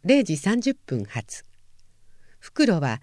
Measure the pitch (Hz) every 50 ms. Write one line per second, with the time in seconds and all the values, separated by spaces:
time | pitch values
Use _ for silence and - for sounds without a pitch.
0 | - 175 269 285 233 180 160 147 - 190 220 240 226 269 269 - - - 139 117
1 | 101 - - 120 - - - - - - - - - - - - - - _ _
2 | - - - - - - - - - - - - 302 254 190 160 143 131 110 -